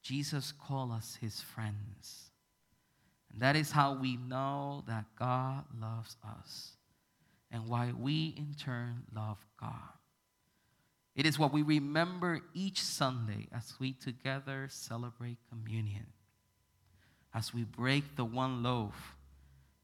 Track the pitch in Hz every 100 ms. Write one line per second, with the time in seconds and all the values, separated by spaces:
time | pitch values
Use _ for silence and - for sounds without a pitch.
0 | - 135 147 147 135 - - 139 127 113
1 | - - 110 - - - 110 104 98 95
2 | - - - _ _ _ _ _ _ _
3 | _ _ _ 107 127 151 147 151 139 135
4 | 131 123 123 131 139 143 139 143 - 113
5 | 107 - 123 127 131 135 - 117 110 113
6 | 110 - 107 110 - - - - _ _
7 | _ _ _ _ _ 117 113 120 123 120
8 | 127 151 160 - 147 147 - 123 120 120
9 | - 110 107 101 - - 113 117 - -
10 | _ _ _ _ _ _ _ _ _ _
11 | _ - 151 147 151 147 151 151 143 151
12 | 170 180 175 165 - 175 190 190 - -
13 | 135 127 110 104 - 117 - - 131 135
14 | - 120 135 135 139 135 135 - - 117
15 | 120 117 120 120 _ 117 110 110 107 104
16 | 113 - _ _ _ _ _ _ _ _
17 | _ _ _ - 107 117 110 110 127 139
18 | 143 - 117 120 131 127 120 123 104 -
19 | - - - - - - - _